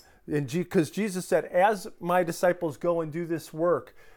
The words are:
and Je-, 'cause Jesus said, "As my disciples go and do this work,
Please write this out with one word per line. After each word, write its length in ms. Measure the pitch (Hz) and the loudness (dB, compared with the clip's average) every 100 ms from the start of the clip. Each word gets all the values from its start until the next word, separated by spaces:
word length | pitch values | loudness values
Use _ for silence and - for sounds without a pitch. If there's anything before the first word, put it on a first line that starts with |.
| - _ - | -18 _ -4
and 220 | 147 135 | -4 -2
Je-, 160 | 170 | -4
'cause 260 | 165 185 147 | 0 0 0
Jesus 360 | 190 214 180 - | -2 -4 -4 0
said, 180 | 165 - | 0 2
"As 400 | 180 202 196 196 - | 4 4 2 -6 -8
my 240 | 170 180 | 0 2
disciples 520 | 165 - 180 175 165 120 | 2 2 2 2 -4 -2
go 240 | 175 165 | -2 0
and 120 | 160 | -2
do 140 | 160 165 | -6 -6
this 260 | 160 - | -6 -6
work, 420 | 156 175 147 - - - | -2 2 2 -2 -20 -20